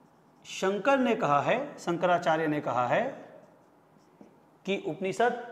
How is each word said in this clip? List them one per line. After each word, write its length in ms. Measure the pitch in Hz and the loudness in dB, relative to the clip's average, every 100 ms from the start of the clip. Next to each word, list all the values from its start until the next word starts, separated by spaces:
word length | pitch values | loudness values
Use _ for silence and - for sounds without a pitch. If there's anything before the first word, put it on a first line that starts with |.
| _ _ _ _ | _ _ _ _
शंकर 520 | - - 196 202 277 269 | -14 -4 -2 0 2 2
ने 140 | 240 | 2
कहा 240 | 220 147 143 | 0 2 2
है, 360 | 135 233 294 - | 2 0 -2 -8
शंकराचार्य 720 | - 170 180 175 175 160 160 | -4 0 2 2 2 0 0
ने 120 | 147 | -2
कहा 240 | 139 123 123 | -2 0 2
है 160 | 170 262 - - - - - _ _ _ _ _ - - - _ _ | 0 0 -6 -18 -20 -20 -20 _ _ _ _ _ -20 -20 -20 _ _
कि 120 | 190 202 170 | -6 -4 -4
उपनिषद 540 | 156 190 185 240 233 - | -4 -4 2 2 0 -10